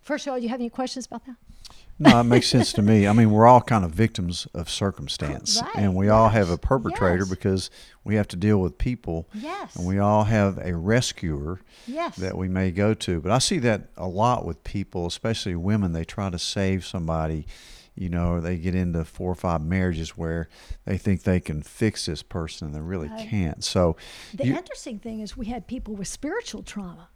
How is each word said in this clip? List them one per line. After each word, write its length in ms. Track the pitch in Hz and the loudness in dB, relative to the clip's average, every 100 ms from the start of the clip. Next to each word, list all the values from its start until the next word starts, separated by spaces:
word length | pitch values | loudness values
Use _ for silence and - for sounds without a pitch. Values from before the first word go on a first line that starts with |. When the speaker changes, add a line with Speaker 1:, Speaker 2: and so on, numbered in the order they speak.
Speaker 1:
first 260 | - 285 - | -6 -8 -6
of 60 | |
all, 60 | 254 | -6
you 100 | 233 | -6
have 120 | 254 | -6
any 100 | 240 | -8
questions 340 | - 254 - | -6 -6 -6
about 220 | 233 233 - | -12 -14 -16
that? 100 | 247 _ - - - - - | -20 _ -20 -20 -20 -20 4
Speaker 2:
No, 160 | 147 117 | 8 8
it 40 | |
makes 240 | 120 120 - | 8 6 6
sense 240 | 127 107 | 4 4
to 100 | - | 4
me. 240 | 104 110 101 | 6 6 8
I 60 | |
mean, 180 | 110 110 | 8 6
we're 160 | 107 117 | 8 10
all 140 | 127 | 10
kind 240 | - 117 | 8 0
of 60 | 90 | 0
victims 580 | 82 110 - 87 87 - | 2 0 0 -4 -4 -8
of 160 | - - | -10 -8
circumstance, 880 | - 101 - 71 - 76 69 - - | -4 -4 -4 -10 -6 -6 -6 -2 -2
Speaker 1:
Right. 160 | - - | -2 0
Speaker 2:
and 180 | 101 | 2
we 140 | 92 101 | 2 6
all 220 | 107 113 | 6 6
have 180 | 110 92 | 4 2
a 40 | |
Speaker 1:
Yes. 80 | 85 | 0
Speaker 2:
perpetrator 560 | - 131 110 - 98 87 | 0 0 0 0 2 2
Speaker 1:
Yes. 100 | 95 | 0
Speaker 2:
because 420 | 92 101 95 - - - _ | -2 0 0 -2 -14 -20 _
we 100 | - | -2
have 120 | 107 104 | -2 -2
to 80 | 90 | -2
deal 220 | 104 104 | 2 2
with 200 | 90 - | 2 -2
people, 500 | - 123 - 82 82 | -4 -4 -6 -6 -8
Speaker 1:
Yes. 420 | 214 277 392 311 - | -12 -10 -10 -12 -6
Speaker 2:
and 100 | 87 | -4
we 120 | 98 | 0
all 260 | 101 107 | 2 2
have 320 | 107 110 101 92 | 2 2 2 0
a 180 | - | -6
rescuer 880 | 85 85 120 - - 90 73 73 92 _ - - | -4 0 0 0 -6 -6 -4 -6 -10 _ -20 -12
Speaker 1:
Yes. 300 | 285 339 - | -8 -8 -6
Speaker 2:
that 220 | 92 95 | -6 -4
we 100 | 92 | -4
may 220 | 92 95 | -2 -2
go 240 | 87 104 | 0 0
to. 260 | 110 - 87 | 0 -2 -4
But 120 | 80 | 0
I 60 | 120 | 0
see 200 | - 185 | 0 0
that 300 | 120 104 - - | 0 -2 -6 -10
a 100 | 92 | -8
lot 380 | 90 120 123 87 | 0 0 0 -4
with 180 | 82 | -8
people, 400 | - 101 95 92 | -8 -8 -8 -6
especially 500 | 87 - 113 113 - | -6 -4 -4 -4 -4
women. 380 | 87 87 107 95 | -4 0 0 0
They 140 | 82 82 | -2 -6
try 240 | - 98 | -6 -6
to 80 | 87 | -4
save 480 | - - 95 95 87 | -6 -2 0 -2 -4
somebody, 600 | 92 80 80 78 78 76 - - - - | -8 -4 -2 -2 -4 -8 -16 -20 -20 -20
you 140 | - 92 | -10 -6
know, 240 | 87 87 | -2 0
or 80 | 87 | 0
they 160 | 82 90 | -2 -4
get 180 | 85 | -2
into 300 | 90 90 82 | -2 0 -2
four 260 | 80 - 90 | -4 -6 -6
or 40 | |
five 260 | 90 92 82 | -4 -2 -2
marriages 560 | 78 92 92 80 78 - | 0 0 0 -2 -6 -6
where 320 | 82 82 82 - - - - | -6 -4 -6 -12 -16 -14 -6
they 100 | 95 | -4
think 280 | - 92 | 0 -2
they 140 | - 90 | 2 0
can 220 | - 76 | 0 -8
fix 460 | 73 - 110 - - | -8 -2 -2 -2 -8
this 160 | 76 | -8
person 460 | - 92 80 - 78 | -8 -8 -8 -10 -10
and 60 | |
they 60 | 73 | -8
really 280 | 78 92 78 | -6 -6 -8
Speaker 1:
Right. 200 | - - | -10 -6
Speaker 2:
can't. 340 | 107 85 - | -2 -2 -4
So 340 | - 98 87 80 - - - | -2 2 2 2 -10 -20 -18
Speaker 1:
the 140 | - 123 | -4 -2
Speaker 2:
you 100 | 320 | -2
Speaker 1:
interesting 440 | 370 539 - 214 | -4 -14 -12 -12
thing 200 | 233 220 | -12 -12
is 160 | 214 - | -12 -10
we 100 | 214 | -10
had 200 | 240 - | -10 -10
people 280 | 254 233 | -12 -10
with 140 | 208 190 | -10 -10
spiritual 540 | - 285 415 466 208 | -8 -8 -8 -10 -14
trauma 460 | 175 208 185 160 175 | -12 -12 -12 -16 -20